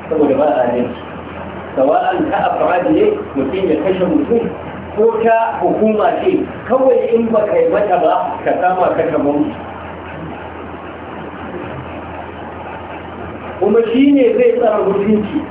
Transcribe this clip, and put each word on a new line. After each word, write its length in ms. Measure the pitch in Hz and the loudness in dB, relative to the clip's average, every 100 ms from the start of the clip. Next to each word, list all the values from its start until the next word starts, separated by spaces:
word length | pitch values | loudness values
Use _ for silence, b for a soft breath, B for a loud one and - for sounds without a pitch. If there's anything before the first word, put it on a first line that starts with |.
Saboda 320 | 160 156 139 131 | -2 0 2 2
ba 100 | 147 127 | 2 2
adalci. 420 | 123 120 110 - - - - - - - - | 0 0 -4 -6 -12 -14 -12 -12 -12 -12 -8
Sawa'an 560 | - 131 - - 175 151 | 0 2 2 0 -2 -2
ta 80 | 202 | 0
afrad 480 | 185 - - 180 180 | 0 0 0 0 2
ne, 160 | 156 - - - | 4 4 2 -4
mutum 380 | 139 - 185 185 | -4 -2 -2 0
ya 80 | 151 | 0
kashe 260 | 190 180 | 0 0
mutum, 440 | 170 151 - 233 - - - - - | 2 0 2 0 0 -8 -12 -12 -8
ko 180 | - 226 220 | 2 2 4
ta 420 | 226 226 226 - | 2 4 2 0
hukuma 480 | 175 - 220 214 180 - | 0 2 2 4 2 2
ce, 220 | 370 - - - | 2 2 -2 -8
kawai 520 | - 262 262 233 233 | 0 4 4 4 4
in 160 | 233 226 | 2 4
ba 140 | 220 208 | 2 4
ka 80 | |
yi 140 | 170 165 | 2 4
mata 320 | 202 - 180 | 2 2 2
ba, 140 | 156 180 - - | 4 2 -2 -2
ka 140 | 151 - | -2 2
kama 320 | 180 185 160 | 2 2 2
ka 140 | - 165 | 2 0
kamar 320 | 143 143 147 - - - - - - - 78 82 - - - - - - - - - - - - - - - - - - - - - - - - - - - - - - - - - | 0 0 0 -2 -4 -12 -12 -12 -12 -12 -12 -12 -12 -12 -12 -14 -12 -14 -14 -14 -12 -12 -12 -12 -10 -10 -10 -10 -12 -12 -12 -12 -14 -14 -12 -12 -12 -12 -12 -12 -12 -12 -12 -12 -2
kuma 240 | 202 233 226 | 2 4 4
shi 260 | 247 285 | 4 6
ne 120 | 277 233 | 6 6
zai 200 | 214 240 | 6 4
tsara 260 | 247 226 202 | 4 2 2
mutunci. 580 | 190 196 214 208 - 302 - | 0 0 2 2 0 -4 -6